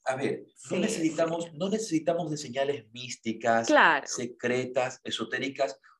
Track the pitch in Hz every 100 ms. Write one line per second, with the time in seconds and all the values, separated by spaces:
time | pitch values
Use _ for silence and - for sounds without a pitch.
0 | 135 131 139 - - - - 185 220 175
1 | 160 165 165 170 - 147 196 214 - 160
2 | 175 170 156 147 123 131 139 139 107 120
3 | 123 - 113 107 117 113 117 202 185 143
4 | - - 120 - 123 127 127 127 127 -
5 | 117 117 113 127 139 135 117 - _